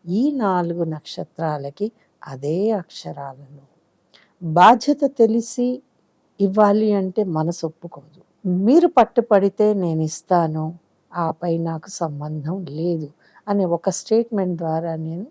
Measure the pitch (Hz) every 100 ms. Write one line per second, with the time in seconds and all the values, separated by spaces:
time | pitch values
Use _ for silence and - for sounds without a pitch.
0 | 170 196 285 285 208 185 170 170 160 156
1 | - - 160 - 160 151 139 - 214 _
2 | _ _ - 135 143 170 214 208 175 -
3 | 160 147 139 131 139 143 _ _ _ _
4 | _ _ _ _ 165 160 185 247 - 285
5 | 277 277 226 226 226 - 247 254 _ _
6 | _ _ _ - 196 202 208 208 214 202
7 | 190 180 202 156 160 170 160 - 170 143
8 | - - _ _ 185 180 202 311 349 262
9 | 220 - 233 202 196 - 214 208 175 160
10 | 156 - _ 175 160 156 156 175 _ _
11 | _ 175 165 160 175 165 165 160 202 -
12 | 160 143 151 156 147 190 160 151 175 165
13 | 143 _ _ _ - 202 180 170 190 180
14 | - 226 233 208 180 170 165 160 170 160
15 | 160 170 247